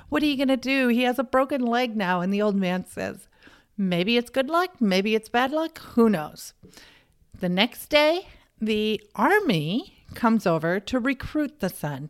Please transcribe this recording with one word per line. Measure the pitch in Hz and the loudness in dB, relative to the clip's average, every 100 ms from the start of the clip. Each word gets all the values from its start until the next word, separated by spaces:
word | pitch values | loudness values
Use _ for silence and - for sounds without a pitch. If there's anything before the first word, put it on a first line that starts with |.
| - | -4
What | 294 | 0
are | 302 | 0
you | 269 | 0
gonna | 269 262 | 0 0
do? | 247 269 254 | 0 2 2
He | 233 | 2
has | 247 254 | 2 0
a | |
broken | 254 262 269 285 | 0 2 2 0
leg | 240 233 254 | 0 0 0
now." | 214 180 180 | -2 0 0
And | 185 | 0
the | 202 | 0
old | 214 196 | 2 2
man | 180 185 - | 0 -2 -6
says, | - - - - _ - - _ - | -8 -8 -10 -18 _ -20 -20 _ -6
"Maybe | 190 175 185 233 | -2 0 2 0
it's | 233 | 0
good | 262 262 | -4 0
luck, | 339 359 - | 0 -2 0
maybe | 208 185 208 | 0 2 2
it's | 220 - | -2 0
bad | 240 262 | -2 0
luck, | 311 320 - | -2 -4 -8
who | - - 226 | -4 2 4
knows?" | 175 151 - - _ - - - - _ _ _ - | 2 -4 -12 -20 _ -20 -20 -20 -20 _ _ _ -6
The | 180 | -2
next | 180 233 - - | 0 0 -2 0
day, | 294 302 349 - - _ - | 4 4 2 -4 -20 _ -8
the | 220 214 214 214 - | -2 0 0 -2 -6
army | - 262 415 370 165 151 226 - _ - | 0 2 2 2 -2 -2 -4 -6 _ -18
comes | - 226 226 185 | -2 2 2 2
over | 160 165 190 | 0 0 -4
to | - 254 | -2 -2
recruit | 240 269 - 302 285 - | -2 -4 -6 -4 -4 -4
the | 185 | -6
son, | - 151 135 | -4 -8 -8